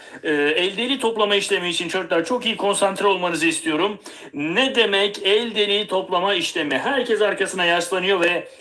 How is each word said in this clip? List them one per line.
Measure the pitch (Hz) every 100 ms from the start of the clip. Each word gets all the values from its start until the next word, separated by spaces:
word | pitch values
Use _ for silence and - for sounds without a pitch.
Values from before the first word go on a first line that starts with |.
| - -
e, | 160
eldeli | 147 147 160 185 196 247 269
toplama | 226 220 208 202
işlemi | 196 190 175
için | 170 170
çocuklar | 190 175 170 165
çok | 247 226
iyi | 220
konsantre | 202 196 196 190 202
olmanızı | 185 175 160 165
istiyorum. | 160 160 156 202 208 - - -
Ne | 139 151 190 269 240
demek | 214 196 202 208
eldeli | 196 214 233 208 202 202 208
toplama | 185 185 180 190
işlemi? | 202 - 175 147 131
Herkes | 233 277 240 208
arkasına | 208 190 190 185 175
yaslanıyor | 175 170 185 185 190
ve | 170 170 - -